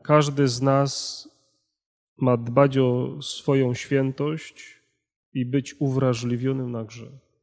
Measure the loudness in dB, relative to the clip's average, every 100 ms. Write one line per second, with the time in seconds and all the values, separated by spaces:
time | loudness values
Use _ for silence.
0 | 4 4 4 2 0 2 2 2 2 -2
1 | -8 -12 -16 _ _ _ _ _ _ _
2 | _ -2 0 0 0 2 4 4 2 0
3 | -4 -8 -12 -6 0 2 0 -2 -2 0
4 | 0 -2 -6 -6 -10 -20 -20 -20 _ _
5 | _ _ _ -6 -2 -2 -4 -4 -2 2
6 | 2 0 -2 -2 -2 -4 -6 -8 -10 -14
7 | -18 -20 _ _